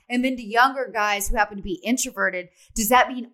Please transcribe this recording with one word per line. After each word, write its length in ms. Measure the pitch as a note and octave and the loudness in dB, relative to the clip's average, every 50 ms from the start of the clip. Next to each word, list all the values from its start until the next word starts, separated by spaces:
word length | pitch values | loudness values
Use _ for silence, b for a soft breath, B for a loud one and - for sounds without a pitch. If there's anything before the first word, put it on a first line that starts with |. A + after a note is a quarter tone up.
| _ _ | _ _
and 160 | A#3+ B3 B3 | -4 -2 0
then 100 | C4 C4 | -2 -2
to 60 | A#3+ A#3+ | -4 -8
younger 460 | G3+ A3+ A#3 B3+ C4+ C4+ C#4 B3+ G#3 | -2 4 4 4 4 4 -2 -6 -4
guys 380 | G3+ A3+ G#3 G#3 G#3 G3+ G3 - | -2 -2 0 0 0 0 0 -2
who 80 | - A3+ | 0 0
happen 180 | G#3 G#3+ G#3+ | 0 -2 -2
to 80 | G3+ F3 | -10 -8
be 160 | G#3 F3 - - | -8 -8 -6 -2
introverted, 640 | G#3+ B3 C4 - B3+ - F#3+ G3 F#3+ F#3 F3+ F3+ F3 b b b b b | -2 -2 -2 -2 -6 -4 -2 -2 -2 -2 -4 -10 -10 b b b b b
does 160 | - A3 F3+ | -4 0 4
that 180 | B3 B3+ - - | 6 4 4 4
mean 220 | C4+ B3 A#3 - | 0 -8 -10 -10